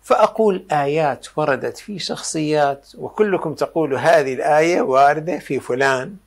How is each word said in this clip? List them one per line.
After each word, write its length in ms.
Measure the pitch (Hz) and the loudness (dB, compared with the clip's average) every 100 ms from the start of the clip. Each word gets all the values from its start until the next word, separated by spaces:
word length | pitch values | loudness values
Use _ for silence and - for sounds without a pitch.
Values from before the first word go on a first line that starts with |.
فأقول 600 | - 226 214 - 220 185 - | 0 2 2 2 0 0 -2
آيات 560 | 151 143 151 151 123 - - | -2 0 0 0 -2 -8 -4
وردت 420 | 147 135 123 - | 0 0 -4 -10
في 220 | - 196 | -14 -10
شخصيات، 880 | - - - 160 151 151 143 139 _ - | -8 -8 -8 -4 -2 0 0 -2 _ -14
وكلكم 560 | 123 - 214 180 160 | -12 -2 0 0 -4
تقول: 420 | 135 139 170 151 127 | -4 -4 -2 -2 0
"هذه 380 | 151 170 135 | 2 2 2
الآية 480 | 127 156 151 165 180 | -4 2 2 2 0
واردة 580 | 240 131 143 151 160 196 | 2 4 4 2 -4 -8
في 200 | - 135 | -6 -8
فلان 560 | - 123 135 131 151 202 | -4 0 0 0 -4 -14